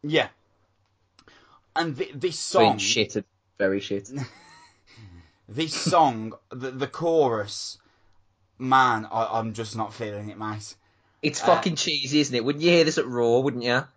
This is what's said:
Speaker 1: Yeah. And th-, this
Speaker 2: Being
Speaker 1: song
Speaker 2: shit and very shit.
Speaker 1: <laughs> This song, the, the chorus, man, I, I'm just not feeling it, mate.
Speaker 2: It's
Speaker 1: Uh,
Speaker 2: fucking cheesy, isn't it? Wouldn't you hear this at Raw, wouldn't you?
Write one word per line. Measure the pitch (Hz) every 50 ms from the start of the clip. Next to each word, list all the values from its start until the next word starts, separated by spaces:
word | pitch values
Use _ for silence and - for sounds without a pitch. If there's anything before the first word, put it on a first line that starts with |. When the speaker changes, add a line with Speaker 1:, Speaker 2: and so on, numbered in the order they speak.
| -
Speaker 1:
Yeah. | 147 156 151 120 - - _ _ _ _ _ _ _ _ _ _ _ _ _ _ _ _ _ _ _ - _ _ _ _ _ _ _ -
And | - 170 165 139
th-, | 123 185 - -
this | 139 123 185 156 - - - -
Speaker 2:
Being | 190 220 214
Speaker 1:
song | - 104
Speaker 2:
shit | 101 - - 120 107 - -
and | 110 98 _ _ _ _ _ _ -
very | 101 95 95 101
shit. | 98 - 104 98 98 - 127
Speaker 1:
<laughs> | 143 131 - - - - - - - - _ _ _ _ _ _ - 110 95 87 85 85 _ _ _ _ -
This | 104 127 165 160 -
song, | - - - - 175 160 139 120 110 110 113 110 - _ _
the, | - 127 127 131 127
the | 131 139
chorus, | 139 - - 160 170 165 160 147 127 117 107 101 101 - - - - - - _ _ _ _ _ _ _ _ _ _ _ _ _ _ _ -
man, | 131 127 131 131 131 123 117 110 110 -
I, | - 113 113 107 110 113
I'm | 117 113 107
just | 113 113 107 -
not | 110 110 104 107
feeling | - 120 107 104 101 107 107
it, | 107 101
mate. | 110 107 107 107 104 - - _ _ _ _ _ _ _ _ _ -
Speaker 2:
It's | 151 135 - -
Speaker 1:
Uh, |
Speaker 2:
fucking | - 175 165 - 190 160
cheesy, | 147 - 180 156 143 139 131 143 151
isn't | 147 127 127
it? | 120 113
Wouldn't | 131 147 143 156
you | 175
hear | 175 170 147
this | 151 175 160
at | 143 123
Raw, | 123 120 120 117 117 123
wouldn't | 131 143 143 123 117
you? | 123 120 131 127 - _